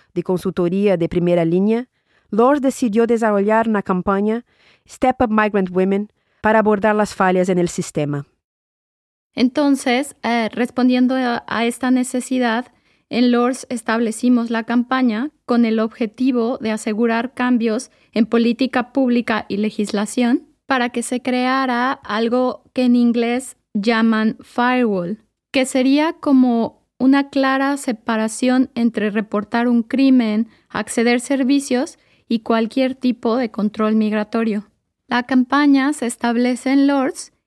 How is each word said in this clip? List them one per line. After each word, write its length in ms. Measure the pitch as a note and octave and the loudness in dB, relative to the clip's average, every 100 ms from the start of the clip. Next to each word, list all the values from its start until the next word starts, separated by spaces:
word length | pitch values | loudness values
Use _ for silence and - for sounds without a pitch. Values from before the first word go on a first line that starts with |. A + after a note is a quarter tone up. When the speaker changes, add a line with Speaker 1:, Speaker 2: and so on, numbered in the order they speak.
| _ | _
Speaker 1:
de 80 | F#3 | -8
consultoría 760 | E3+ F3+ F#3 F3+ F3 F#3+ G3+ F3 | -4 -2 -2 -2 -2 0 0 0
de 120 | E3 | 0
primera 360 | F3 F3 F3 | 0 2 2
línea, 440 | E3 F3 G#3 A3+ B3+ _ _ _ - | 2 2 2 0 -4 _ _ _ -6
Lourdes 320 | G#3 B3 D4 | 2 2 4
decidió 440 | C4 - A#3+ G#3+ A#3 | 0 -2 -2 0 2
desarrollar 600 | A3+ A3 G3+ G3+ A3 A3+ | 2 0 0 2 2 2
una 140 | G#3 | -2
campaña, 600 | - F#3 G3+ G3 G#3 A#3 - _ _ _ _ | -2 -2 0 0 0 -2 -8 _ _ _ _
Step 320 | - B3+ B3+ | -2 0 2
Up 100 | B3 | 0
Migrant 380 | G#3+ G#3+ G3+ F#3 | 2 2 0 0
Women, 420 | F3+ F#3+ G3 G#3 _ _ _ | 0 0 0 -4 _ _ _
para 200 | G#3+ A3 | 2 4
abordar 340 | G#3+ G#3 G#3+ | 4 2 2
las 180 | G#3 G3+ | 0 -2
fallas 360 | - F#3+ F#3 F3+ | 0 2 2 2
en 100 | F3+ | 2
el 100 | F3 | 0
sistema. 560 | - - E3 C#3+ C#3+ C#3+ _ _ _ _ _ _ _ _ _ _ | -4 -6 -4 -4 -6 -8 _ _ _ _ _ _ _ _ _ _
Speaker 2:
Entonces, 800 | - B3 D4+ C#4+ C4+ C4+ B3 D4 - | -2 0 2 0 0 0 -2 -2 -6
eh, 260 | A3+ A#3 A3 | -4 -2 -2
respondiendo 640 | - A#3+ - B3+ B3+ B3 C4 | -4 -4 0 2 4 2 0
a, 260 | B3 A#3+ - | -2 -4 -4
a 160 | G#3+ | -2
esta 260 | A#3 A#3+ B3+ | -2 -2 0
necesidad, 840 | B3+ B3+ B3+ - B3+ A#3+ A3+ - _ _ _ - | 0 0 -6 -4 -2 0 -2 -6 _ _ _ -6
en 240 | A#3 B3 | 0 2
Lourdes 340 | A#3+ A#3+ B3+ - | 2 0 -2 -8
establecimos 800 | B3 - A3+ A3+ A3+ B3 B3 A#3 | -8 -2 -2 -2 -2 0 0 0
la 120 | A3+ | -4
campaña 680 | A3+ A#3+ A#3 C4 B3+ G#3+ D4 _ | -2 -2 0 0 0 -2 -6 _
con 200 | - A#3+ | -2 0
el 160 | A3+ A3 | 2 0
objetivo 800 | A3 - A3 - B3+ B3 A3+ - | -2 -4 -6 -2 -2 0 -2 -4
de 120 | A3 | -6
asegurar 640 | G#3+ A3+ G#3 A#3 A3+ A#3+ | -6 -4 -2 0 0 -4
cambios 560 | - B3 B3 A3+ G#3+ - _ _ | -4 0 0 0 -2 -6 _ _
en 140 | G#3 A3+ | -2 2
política 680 | A#3 A#3 A#3 C4 B3+ B3 | 2 2 0 -2 -2 -2
pública 540 | C#4 B3+ A#3+ A#3 G#3+ - | 0 2 0 0 -4 -4
y 80 | G3 | -4
legislación 880 | G#3+ - G3+ G3+ G#3 - A#3+ D4 - _ - | -4 -4 -4 -2 -2 0 0 0 -4 _ -4
para 240 | C4 A#3+ | -2 -2
que 120 | A#3+ | -4
se 180 | - B3 | -6 -6
creara 680 | B3+ B3+ B3+ C4 C4 A#3+ B3+ | -4 -2 0 0 0 -2 -2
algo 720 | - - G#3 A#3 B3 B3+ - _ | -4 -6 -4 0 0 -2 -6 _
que 120 | - | -2
en 100 | B3+ | 2
inglés 640 | A#3+ A#3+ A#3 A#3 B3 - - _ | 4 2 0 -2 -4 -8 -20 _
llaman 640 | G#3 G3+ A3+ A3+ A3 A3 - | -4 0 2 2 2 0 -4
firewall, 800 | - - B3 B3+ A#3 F#3+ F3 G#3+ _ _ - | -10 -2 0 2 0 -2 -4 -8 _ _ -6
que 120 | C4+ | -2
sería 480 | C4 C4 C4 C#4+ D#4+ | 0 0 2 2 0
como 760 | E4+ D4 C4+ B3+ A#3 A3 _ _ - | -2 2 4 4 2 -2 _ _ -2
una 320 | C4 C#4 C#4 | 2 2 0
clara 460 | C#4 C4+ C4+ C#4 C#4 | -2 0 0 0 -2
separación 920 | C4+ A3 - A3 A3 - B3+ B3+ C4 A#3+ | -4 -6 -4 -2 -2 -2 0 2 0 0
entre 340 | A#3 A3+ G#3 | -2 0 -2
reportar 560 | G#3+ G#3+ G#3 G3+ A#3 A#3+ | -2 -4 -4 -2 -2 2
un 160 | A#3+ | 0
crimen, 680 | A3 B3+ C4+ B3+ A3+ G#3+ A#3 _ _ | 0 2 4 4 2 -2 -4 _ _
acceder 520 | G3 G#3+ - A#3 B3 | -8 -4 0 2 0
servicios 800 | - C4+ B3+ C#4+ C#4 B3 D#4+ - _ _ - | 0 -2 2 0 0 -4 -4 -10 _ _ -6
y 120 | A#3 | -6
cualquier 540 | - A3+ A3+ C4+ C4 | 0 0 0 0 -2
tipo 420 | C4 B3+ A#3 A#3 A#3+ | -2 -4 -2 -2 -2
de 140 | A#3 | -2
control 460 | - G#3 G#3+ G#3+ A3 | -2 -4 -2 0 2
migratorio. 760 | G#3+ G#3+ G#3+ A3+ A3 G3+ - _ _ _ - | 0 -2 -2 -4 -2 -4 -8 _ _ _ -4
La 160 | B3 | -2
campaña 680 | B3 C4 B3 C#4 D4 C#4 C#4 | 2 0 2 2 4 4 2
se 140 | D4 A#3+ | -2 -6
establece 640 | - A#3+ A#3 B3 B3 C4 | -4 -2 0 0 -2 0
en 140 | C#4 C#4 | 2 2
Lourdes 460 | C#4 C4+ F4+ - _ | 2 -2 -6 -16 _